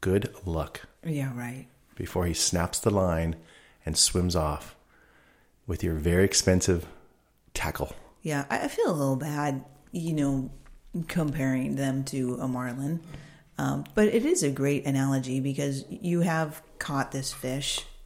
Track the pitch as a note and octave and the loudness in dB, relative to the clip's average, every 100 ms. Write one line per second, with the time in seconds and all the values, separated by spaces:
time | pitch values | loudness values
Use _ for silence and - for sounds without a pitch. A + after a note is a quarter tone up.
0 | - G2 G2+ - F#2+ D#2+ D2 - - _ | 4 2 2 -6 -4 -2 -2 -8 -18 _
1 | E3+ D3+ C3+ A#2+ A#2+ B2+ - _ _ - | -6 -4 -4 -4 -8 -10 -14 _ _ -10
2 | F2+ - F2 D#2+ - F2 E2+ - - G2+ | -4 0 0 0 0 2 0 0 2 4
3 | F#2 E2 E2 D#2+ - - - _ - D#2 | 4 4 2 -2 -8 -20 -20 _ -4 2
4 | - F#2 F2+ E2+ D2+ D2+ - - _ _ | 2 4 2 2 0 -2 -8 -20 _ _
5 | _ _ _ _ _ _ - E2+ F#2+ D#2 | _ _ _ _ _ _ -8 -4 0 0
6 | D#2+ F2 G2 - - F#2 - F2 - - | 4 6 6 6 6 6 6 2 0 -14
7 | - _ _ _ _ - - - - - | -20 _ _ _ _ -6 -4 -4 -6 -6
8 | - - E3 D3 - - C#4+ - G#4+ E3 | -18 -12 -4 -4 -2 -2 -2 0 0 2
9 | C3+ C3 D3+ D3 D3 C3+ - - - F3+ | 2 0 -2 -2 0 -2 -6 -20 -12 -6
10 | E3 D#3 C#3+ C3+ C3 - - - - F3 | -2 0 2 0 -2 -10 -18 -20 -10 -8
11 | E3 F3+ D3+ C#3 C3+ C3 C3+ C#3 C#3 C3+ | -4 0 0 0 0 2 0 0 0 0
12 | C3+ C#3 B2 B2 C3+ B2+ B2 B2 C#3 E3 | -2 -2 -2 -2 -2 -2 -4 -4 -4 -4
13 | - - - - - - C3+ C#3 D3 - | -6 -16 -16 -20 -20 -4 -2 -2 -2 4
14 | G#3+ A#3 C4+ F4 D3+ C3+ C#3 C#3+ D3 C3+ | 4 4 2 2 2 2 0 0 0 0
15 | C3+ C3+ B2+ C3 C3+ C3+ C#3+ C3+ - - | 2 0 0 -2 -2 -2 -2 -4 -8 -8
16 | F3 E3+ E3+ D#3+ D#3 D3+ - - - C#3 | -2 2 2 2 -2 -4 -18 -10 -4 -2
17 | C3 C#3 C3+ - B2+ C3 C#3 - - - | -2 -4 -6 -6 -6 -4 -2 -4 -6 -16